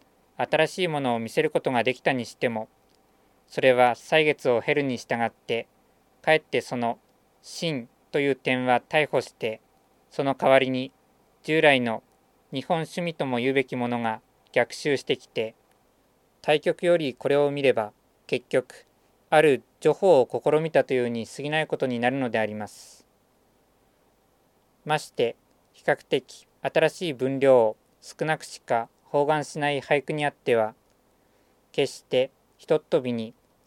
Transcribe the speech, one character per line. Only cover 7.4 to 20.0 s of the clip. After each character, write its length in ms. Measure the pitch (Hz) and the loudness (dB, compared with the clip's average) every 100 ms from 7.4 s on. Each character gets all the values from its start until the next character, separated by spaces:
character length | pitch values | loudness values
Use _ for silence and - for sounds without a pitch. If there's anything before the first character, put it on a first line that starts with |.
真 480 | - - 170 143 117 _ _ | -20 -8 -6 -6 -10 _ _
と 80 | 156 | -2
い 120 | 139 | 0
う 40 | 131 | 0
点 320 | - 127 127 | 0 0 2
は 120 | 120 - | 0 2
退 200 | 156 147 | -2 0
歩 140 | 139 | -2
し 120 | - | -4
て、 260 | - 117 107 _ _ _ _ _ | -8 -8 -8 _ _ _ _ _
そ 120 | - | -6
の 120 | 139 135 | -4 0
代 160 | - | 4
わ 80 | 135 | 4
り 100 | 131 | 4
に 220 | 131 135 - _ _ _ _ | -2 -8 -14 _ _ _ _
従 200 | - 156 | -2 2
来 200 | 156 135 | 4 4
の 220 | 117 110 - _ _ _ _ | 0 -6 -12 _ _ _ _
日 80 | 135 - | -12 -4
本 140 | 170 | -4
趣 200 | 156 - | -4 -6
味 140 | 175 160 | -8 -6
と 100 | 139 | -4
も 140 | 123 | -2
言 120 | 127 | 0
う 20 | |
べ 100 | 135 | 0
き 120 | 131 127 | -2 -4
も 120 | 120 | -4
の 120 | 120 | -4
が 220 | 113 110 - _ _ | -4 -6 -12 _ _
逆 240 | - 120 - | -2 -2 -4
襲 220 | 151 135 | -4 -2
し 60 | |
て 140 | - 139 | -2 -6
き 100 | - | -6
て、 280 | - 110 - _ _ _ _ _ _ _ _ | -8 -8 -10 _ _ _ _ _ _ _ _
対 200 | - 151 | -2 0
極 240 | 175 160 175 | 0 -2 0
よ 120 | 175 | 0
り 180 | 147 120 | 0 -6
こ 140 | 139 | -2
れ 80 | 143 | 0
を 120 | 143 | 0
見 140 | 143 | 2
れ 100 | 135 | 0
ば、 180 | 113 107 - _ _ - | 0 -4 -10 _ _ -8
結 220 | 127 - | -8 -2
局、 360 | 131 - - _ _ _ _ _ | -4 -4 -12 _ _ _ _ _
あ 100 | 156 | 4
る 220 | 156 123 - _ | 4 2 -2 _
除 140 | 160 | -2
法 280 | 147 | 2